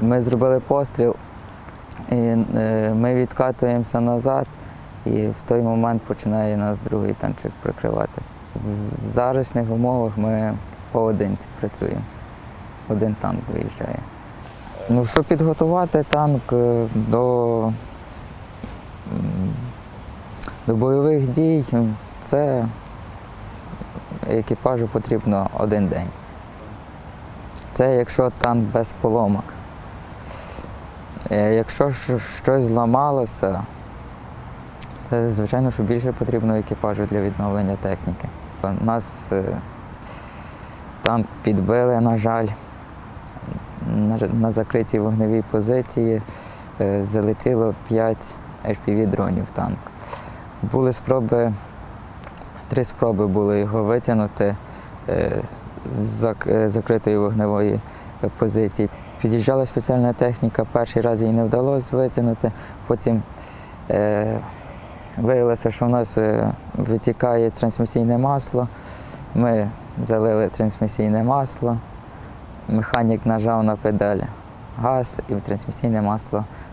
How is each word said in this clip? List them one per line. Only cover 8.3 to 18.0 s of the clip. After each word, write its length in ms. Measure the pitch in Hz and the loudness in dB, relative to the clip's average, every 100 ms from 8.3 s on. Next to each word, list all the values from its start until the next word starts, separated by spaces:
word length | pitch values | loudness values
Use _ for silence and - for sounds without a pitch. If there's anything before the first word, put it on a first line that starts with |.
| - - - 107 | -16 -12 -8 -6
В 80 | |
з-, 220 | 104 104 - | -4 -4 -6
в 80 | |
заручних 680 | 107 113 123 131 127 123 113 | -2 2 2 2 0 0 0
умовах 460 | 113 123 127 113 104 | 2 2 2 0 0
ми 400 | 110 110 107 107 - - - | 0 2 0 -4 -8 -14 -2
поодинці 560 | 120 110 104 98 98 - - | 2 2 2 0 -2 -8 -6
працюємо. 420 | 101 - 95 104 110 - - - - - - - - | -6 -4 -4 -4 -6 -12 -16 -16 -16 -16 -16 -10 -2
Один 260 | 107 110 104 | 0 0 0
танк 180 | 50 - - | -2 -4 -4
виїжджає. 460 | - - - - - - - - - - - - - 98 | -4 -4 -6 -8 -8 -10 -14 -16 -16 -16 -16 -16 -8 2
Ну, 160 | 120 117 | 2 4
щоб 200 | 165 147 | 2 4
підготувати 800 | 160 160 156 160 175 175 156 | 4 4 4 4 4 4 2
танк, 500 | 143 147 151 135 120 | 4 4 4 2 2
е, 320 | 123 120 117 113 113 | 2 4 4 2 0
до, 680 | 110 113 123 123 117 117 | 2 4 4 4 2 2
м, 100 | 110 113 - - | 0 -2 -6 -14